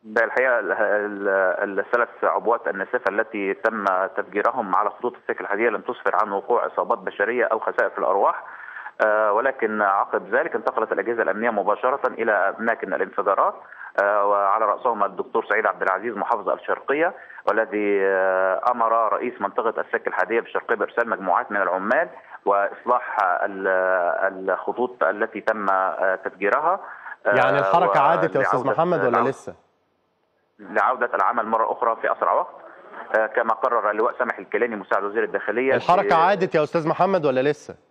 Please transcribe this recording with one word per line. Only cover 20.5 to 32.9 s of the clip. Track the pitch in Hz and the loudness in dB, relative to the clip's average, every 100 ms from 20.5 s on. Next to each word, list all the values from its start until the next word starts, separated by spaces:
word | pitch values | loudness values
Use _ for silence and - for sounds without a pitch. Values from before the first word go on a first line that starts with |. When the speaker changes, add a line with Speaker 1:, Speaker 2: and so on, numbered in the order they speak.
| - - | -8 -2
Speaker 1:
بإرسال | 113 101 - 117 | -2 0 -2 -2
مجموعات | 92 95 92 123 | -2 0 0 0
من | 104 | -2
العمال | 92 95 98 139 175 - - - | 0 0 0 0 0 -8 -20 -6
وإصلاح | 98 101 101 - 117 123 - - | 0 2 0 -4 0 0 0 0
ال-، | 95 87 101 98 95 92 92 92 85 - 95 95 95 | 2 2 -2 -2 0 2 2 2 2 0 -2 -2 -2
الخطوط | 90 - 101 123 - | -2 -2 -4 -4 0
التي | 80 104 110 104 | -2 0 -4 -4
تم، | 104 110 98 | -4 -2 0
آه، | 95 95 - 95 92 | 2 0 0 0 0
تفجيرها. | 98 90 98 123 160 190 - - - - - | -6 -2 0 2 0 -2 -6 -16 -16 -6 0
آه، | |
Speaker 2:
يعني | 104 127 95 | 2 4 2
الحركة | 95 170 180 98 | 4 4 4 4
عادت | 139 185 190 - | 4 4 2 0
يا | |
أستاذ | 95 120 | 0 0
Speaker 1:
ولعودة | 120 | 0
Speaker 2:
محمد | 110 170 170 | 0 2 2
ولا | 98 | 2
Speaker 1:
العودة | 101 123 | 2 2
Speaker 2:
لسه؟ | 135 - 87 _ _ _ _ _ _ _ _ _ _ | -2 -12 -18 _ _ _ _ _ _ _ _ _ _
Speaker 1:
لعودة | 98 107 104 127 120 | -2 2 2 2 0
العمل | 107 98 120 107 | 2 2 2 0
مرة | 113 113 | 0 0
أخرى | - 117 113 | 0 0 0
في | - | -2
أسرع | - 90 | 0 2
وقت، | 117 180 - - - - | 2 0 -10 -20 -20 -20